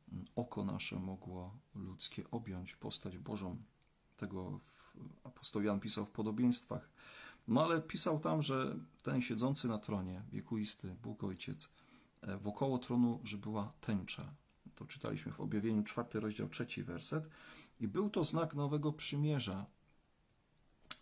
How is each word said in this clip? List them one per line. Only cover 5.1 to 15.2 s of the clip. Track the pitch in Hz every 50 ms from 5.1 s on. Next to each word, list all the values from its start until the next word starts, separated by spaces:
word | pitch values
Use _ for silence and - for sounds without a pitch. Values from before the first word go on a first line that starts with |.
| - - -
apostoł | - - - - - - 107
Jan | 101 107 101 98
pisał | - 110 - 107 104
w | -
podobieństwach. | - - 107 110 107 113 123 123 120 - - - - - - - - - - - - - - - - - -
No | - 117 135 156
ale | 165 170 160
pisał | 156 - - - - 185 156 147
tam, | - 165 160 156
że | 151 139 135 131 131 139 147 156 156 - - - -
ten | - 139 131
siedzący | 123 - 117 107 123 135 139 - -
na | 120 110
tronie, | 104 - - 107 98 92 92 92 92 110 -
wiekuisty | 104 104 - - 117 110 104 104 - - - 95 90 110 117
Bóg | - 110 - 104
Ojciec, | 98 92 87 - - 101 - - - - - - - - - - - _ -
e, | - - 95
wokoło | 98 101 104 104 - 139 135 131
tronu, | 123 123 - 123 120 120 120 117 - -
że | 104 107
była | 101 - 107 107 107 101 - - -
tęcza. | - - 107 95 90 - - - - 71 - - _ _ _ _ - - -
To | - -
czytaliśmy | - - - - 110 104 104